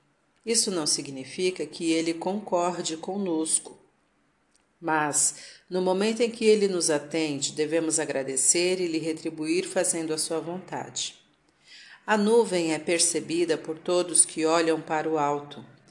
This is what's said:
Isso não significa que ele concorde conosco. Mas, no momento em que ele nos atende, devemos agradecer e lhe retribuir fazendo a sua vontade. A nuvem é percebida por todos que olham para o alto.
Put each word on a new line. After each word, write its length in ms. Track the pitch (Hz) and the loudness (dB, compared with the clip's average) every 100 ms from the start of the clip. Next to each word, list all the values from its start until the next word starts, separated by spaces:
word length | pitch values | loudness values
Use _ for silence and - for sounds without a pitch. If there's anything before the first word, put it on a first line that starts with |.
| _ _ _ _ 220 | _ _ _ _ -2
Isso 240 | 226 220 | 0 2
não 160 | 180 151 | 0 -2
significa 800 | 160 139 135 127 - 185 185 151 | -2 -4 -10 -10 -2 -2 -2 -8
que 260 | - 170 | -4 0
ele 220 | 160 165 | 0 0
concorde 840 | 165 185 208 208 175 175 170 160 160 | -2 -2 -4 -2 0 0 -2 -6 -6
conosco. 840 | 196 202 190 160 160 - - - _ _ _ _ _ _ _ _ _ _ | -6 -4 -2 -2 0 -2 -4 -20 _ _ _ _ _ _ _ _ _ _
Mas, 560 | 165 156 151 139 - - - - - | 0 2 2 2 0 -2 -16 -20 -4
no 140 | 180 | 0
momento 400 | 185 185 214 226 | 2 2 2 2
em 80 | 233 | -2
que 160 | 226 220 | 2 6
ele 220 | 208 196 | 6 6
nos 240 | 180 156 | 2 2
atende, 600 | 147 - 160 156 139 - | 0 0 -2 0 -2 -4
devemos 460 | 143 151 165 160 160 | -2 0 2 0 0
agradecer 800 | 143 139 131 131 - 175 180 185 | 0 -2 -2 0 2 2 2 0
e 60 | 175 | -2
lhe 140 | 160 | -2
retribuir 680 | 160 160 165 156 156 175 175 | -2 -4 -6 -6 -2 -2 0
fazendo 460 | 190 175 170 160 | -2 0 -2 -2
a 60 | 156 | -4
sua 200 | - 160 | -2 -4
vontade. 760 | 156 180 180 139 117 120 - - _ _ _ _ - - - - - | -4 -10 -8 -10 -8 -8 -8 -10 _ _ _ _ -20 -20 -20 -10 0
A 100 | 214 | 2
nuvem 580 | 208 233 214 180 165 | 6 4 4 2 0
é 40 | 156 | 0
percebida 800 | 156 170 - 156 139 170 170 151 | 0 2 2 0 -2 0 2 0
por 220 | - 156 | -2 -8
todos 440 | - 180 175 156 | 0 0 2 2
que 220 | - - 156 | 2 2 2
olham 340 | 165 165 160 | 4 4 0
para 300 | 156 156 156 | 0 -2 0
o 80 | 160 | 0
alto. 480 | 143 147 147 - - - _ | 2 0 -6 -16 -18 -20 _